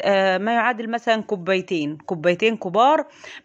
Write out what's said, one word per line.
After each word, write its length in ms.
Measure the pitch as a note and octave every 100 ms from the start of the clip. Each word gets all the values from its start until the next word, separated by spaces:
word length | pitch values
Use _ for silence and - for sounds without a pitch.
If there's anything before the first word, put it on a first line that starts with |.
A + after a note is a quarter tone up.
آه، 380 | - G3 F#3+ F#3
ما 140 | G#3
يعادل 380 | A#3 A3+ A3+ A3+
مثلًا 320 | A#3 A#3+ A3
كوبايتين، 760 | - G#3 F3 F#3+ F3+ E3+ D3 D3+ -
كوبايتين 500 | F3 E3+ F3 A3 A3
كبار 500 | F#3 F#3+ C4 D#4 - - - -